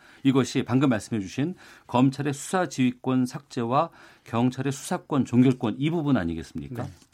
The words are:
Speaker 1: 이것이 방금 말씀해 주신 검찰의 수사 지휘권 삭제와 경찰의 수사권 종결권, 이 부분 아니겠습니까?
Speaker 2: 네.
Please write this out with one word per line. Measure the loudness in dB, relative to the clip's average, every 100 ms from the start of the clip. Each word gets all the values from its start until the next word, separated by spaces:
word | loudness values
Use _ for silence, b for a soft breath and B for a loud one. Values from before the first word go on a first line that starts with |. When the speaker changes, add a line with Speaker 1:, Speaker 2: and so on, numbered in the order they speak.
| b b
Speaker 1:
이것이 | 2 4 2 0
방금 | 0 2 2
말씀해 | 2 -2 -6
주신 | -4 -4 -4 -6 B B -2
검찰의 | 4 4 2 -4
수사 | -6 -4 -2 -2
지휘권 | 0 0 0 -2 0 0
삭제와 | -4 -10 -6 -2 0 0 B B B
경찰의 | -6 0 0 0 -4
수사권 | -6 -6 -8 -2 -2
종결권, | 2 4 4 4 0 -2
이 | -2
부분 | -2 0 0
아니겠습니까? | 0 -4 -8 -12 -10 -10
Speaker 2:
네. | -10 -14 _